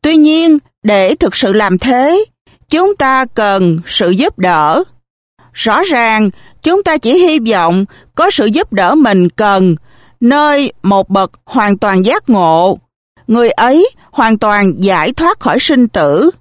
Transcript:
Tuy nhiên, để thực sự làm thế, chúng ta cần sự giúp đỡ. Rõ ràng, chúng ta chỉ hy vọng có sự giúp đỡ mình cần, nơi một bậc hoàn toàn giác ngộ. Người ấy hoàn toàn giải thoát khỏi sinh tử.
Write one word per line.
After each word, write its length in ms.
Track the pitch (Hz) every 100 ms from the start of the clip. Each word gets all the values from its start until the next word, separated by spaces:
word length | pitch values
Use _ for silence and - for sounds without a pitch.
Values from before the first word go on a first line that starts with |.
Tuy 160 | 294 320
nhiên, 400 | 302 320 330 294 _ _
để 320 | 214 202 190 311
thực 200 | - -
sự 180 | 208
làm 240 | 202 202 185
thế, 480 | 254 247 277 370 440 _ _ _ _
chúng 260 | 311 381 403
ta 300 | 269 262 254
cần 540 | - 208 196 180 165 -
sự 240 | - 180
giúp 300 | 185 320 -
đỡ. 440 | 180 165 151 208 381 _ _ _ _ _ _
Rõ 280 | - 226 208
ràng, 480 | 381 262 233 214 214 - - -
chúng 220 | 311 381
ta 140 | 392 311
chỉ 200 | 226 330
hy 220 | 349 311
vọng 460 | 226 202 170 180 196 - _ -
có 140 | 247
sự 160 | - 220
giúp 280 | 240 415
đỡ 220 | 196 180 294
mình 340 | 247 190 175
cần, 460 | - 214 196 190 156 - - _ _
nơi 540 | 233 285 247 190 185 -
một 260 | 185 196 190
bậc 220 | 196 185 _ -
hoàn 320 | 254 208 196
toàn 280 | 208 190 185
giác 240 | 359 -
ngộ. 480 | 214 170 160 185 - _ _ _ _ -
Người 220 | 226 233
ấy 400 | - 240 294 453 - _
hoàn 260 | - 226 214
toàn 360 | 214 208 196 151
giải 360 | 196 180 160
thoát 260 | - 330 427
khỏi 180 | - 202
sinh 280 | - 277 240
tử. 420 | 196 147 151 302 -